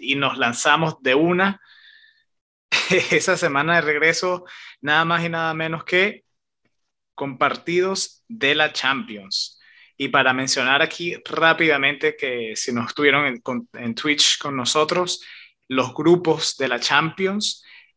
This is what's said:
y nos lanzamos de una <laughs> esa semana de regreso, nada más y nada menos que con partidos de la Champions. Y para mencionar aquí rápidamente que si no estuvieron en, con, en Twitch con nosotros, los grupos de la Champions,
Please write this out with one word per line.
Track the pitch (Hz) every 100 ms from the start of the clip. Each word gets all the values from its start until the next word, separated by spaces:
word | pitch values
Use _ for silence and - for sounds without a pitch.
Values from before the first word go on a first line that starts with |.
y | 131 139
nos | 139 123
lanzamos | 120 120 156 147 160 156
de | 131
una | 131 165 180 196 196 _ - - - _ _ _ _ _ _ _
<laughs> | - - 180 -
esa | 165 175 175
semana | 170 139 151 170
de |
regreso, | 151 147 160 165 185 180 180 - - -
nada | 139 151
más | 165 170
y | 170
nada | 165 165
menos | 160 160 160
que | - 180 196 - _ _ _ _ _ _ _ _ _
con | - 139 131
partidos | 143 131 - 175 185 190 - - _
de | 113 139
la | 151 151
Champions. | - - 262 226 208 196 - - - _ - - -
Y | 135
para | 139 131
mencionar | 131 135 139 127 139
aquí | 156 - 175 -
rápidamente | - 147 160 160 165 143 139 143 156 151
que | 139 120 113
si | 107 -
no | 120 113
estuvieron | - 147 139 143
en, | 120
con, | - 123 117
en | - 120
Twitch | 113 151 147 - -
con | 147 135
nosotros, | 120 156 156 180 180 - - - - _ -
los | 131 120
grupos | - 151 175 170 156 - -
de | 131
la | 120
Champions, | - 139 160 160 190 202 208 - - - -